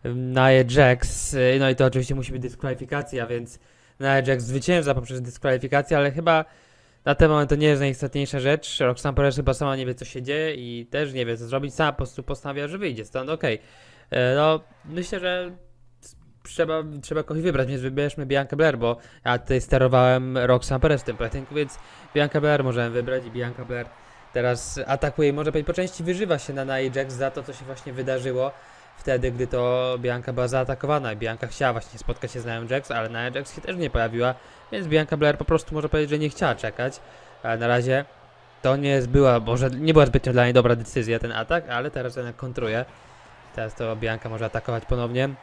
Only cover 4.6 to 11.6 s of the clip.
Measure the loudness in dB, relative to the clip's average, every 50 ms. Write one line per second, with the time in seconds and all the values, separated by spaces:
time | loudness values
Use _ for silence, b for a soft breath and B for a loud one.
4.6 | 0 2 2 2 4 2 0 0 -2 -6 -8 -8 -8 -10 -12 -4 0 0 0 0
5.6 | 0 0 0 0 2 2 2 2 2 2 0 0 2 4 4 4 2 b b b
6.6 | b b b b b b b b _ 0 2 4 4 4 4 2 2 2 2 2
7.6 | 4 4 4 4 2 -2 -2 -2 -6 -4 -2 -4 -4 -2 -4 -2 2 2 0 0
8.6 | -2 -10 -4 0 0 0 0 0 -4 -2 2 4 2 2 2 2 0 0 0 0
9.6 | 0 -2 -2 -2 -4 -6 -6 -8 -10 -12 -12 -10 -6 -4 -2 -2 -2 -4 -6 -8
10.6 | -10 -10 -10 -12 -10 _ -2 -2 -2 -2 -2 -4 -2 -2 -4 -6 -6 -4 -4 -4